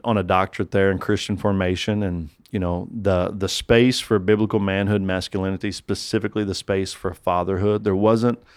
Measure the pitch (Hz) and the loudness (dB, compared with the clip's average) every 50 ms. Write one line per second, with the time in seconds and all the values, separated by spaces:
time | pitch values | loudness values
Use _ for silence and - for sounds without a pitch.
0 | - 120 113 104 95 90 95 92 95 95 - - 104 - - 101 98 98 95 92 | -2 0 0 0 2 2 4 2 2 2 -2 -4 -4 0 2 2 4 4 2 0
1 | - - 104 98 - - 104 92 - 104 101 95 92 90 92 87 - - 107 104 | 0 0 0 0 0 -2 -4 -2 0 0 0 2 2 0 0 -2 -2 -2 -2 -2
2 | 104 95 87 85 82 80 - _ _ _ - 104 90 87 87 90 92 - - 117 | -2 -2 -4 -4 -6 -8 -12 _ _ _ -6 -4 -2 -2 -2 -4 -4 -8 -8 -4
3 | 98 101 95 90 90 90 - 101 98 95 - - - - 120 117 123 127 123 - | 0 0 2 2 0 -2 -2 -4 -4 -4 -4 -4 0 4 4 6 6 4 2 0
4 | - - 113 104 90 95 107 104 107 104 - 107 98 98 95 98 101 98 104 101 | -2 0 0 2 2 2 2 2 2 0 0 0 0 0 0 0 0 2 0 0
5 | 95 95 92 92 90 - - 101 95 95 95 95 - 104 92 - - - 104 - | 0 0 -2 -2 -4 -4 -4 -4 -2 -2 -4 -4 -6 -6 -8 -8 -6 -6 -6 -6
6 | - - - 113 - 107 - 110 104 98 92 - - - 101 95 95 95 - - | -4 -2 -2 -2 -2 -2 -2 -2 -2 -2 -4 -4 -4 -2 -2 -2 -2 -4 -6 -8
7 | - 95 87 - - 92 90 90 87 90 95 90 98 104 104 107 101 104 95 95 | -8 -8 -8 -6 -2 -2 0 0 0 0 -2 0 0 0 0 0 0 0 0 2
8 | 104 110 113 113 113 120 113 - - _ - | 4 4 4 4 2 0 0 -2 -6 _ -20